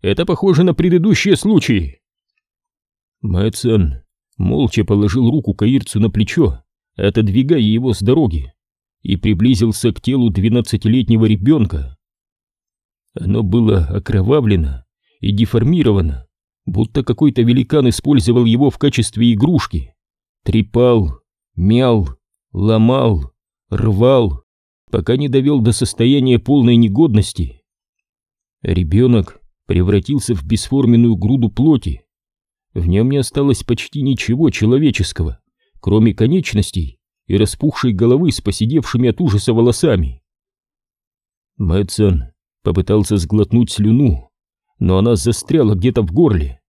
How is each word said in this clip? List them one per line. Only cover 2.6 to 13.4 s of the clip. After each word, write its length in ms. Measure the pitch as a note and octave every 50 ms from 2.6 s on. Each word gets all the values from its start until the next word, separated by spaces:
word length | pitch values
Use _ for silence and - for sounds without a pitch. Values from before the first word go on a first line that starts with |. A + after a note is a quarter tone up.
| _ _ _ _ _ _ _ _ _ _ _ _
Мэтсон 800 | - G#2+ F2+ F#2+ G2+ A2 G2+ - - A#2+ A2+ G#2 F2+ D2+ C2 - _ _ _ _ _ _ _
молча 480 | - - A2 B2+ D3 C#3 A2+ - A2+ G2+
положил 460 | - G#2 G2+ G#2 G2+ F2 C3 B2 A2+
руку 220 | C#3+ D#3 A#2 - F#2+
каирцу 460 | - G#2 A2+ C3 C#3 - - - G#2
на 100 | G#2+ A2
плечо, 540 | - G2+ G#2+ - - E3+ D3+ F2+ C2+ - _ _ _ _ _ _ _
отодвигая 640 | - - G2+ - A2+ A2 G2+ F#2 B2 C3+ C#3+ E3+ D3
его 340 | A2+ G#2+ A2 A2+ B2+ C3 G#2+
с 60 | -
дороги, 540 | G2 A2 C3 E3 D3+ G#2+ D#2+ D2 C2 C2 _ _ _ _ _ _ _ _ _ _
и 160 | _ - F#2+
приблизился 760 | F2+ - A#2 G#2 E2 G#2+ B2 C3 F#2 A#2 A2+ G#2 - - A#2
к 100 | G2+ -
телу 280 | - B2+ C3 C3+ B2 A#2
двенадцатилетнего 960 | F#2 G2+ G2 A2 A2 A#2+ A2+ - - G#2 - A2+ A2+ C3 A#2+ - A#2 A2 A2+
ребёнка. 720 | A2 G#2+ F2+ F2 C3 D#3+ D3+ G#2+ E2 - D2+ C#2 C2 - _ _ _ _ _ _ _ _ _ _ _ _ _ _ _ _ _ _ _ _ _ _ _ _
Оно 300 | - - F2+ G#2 A2+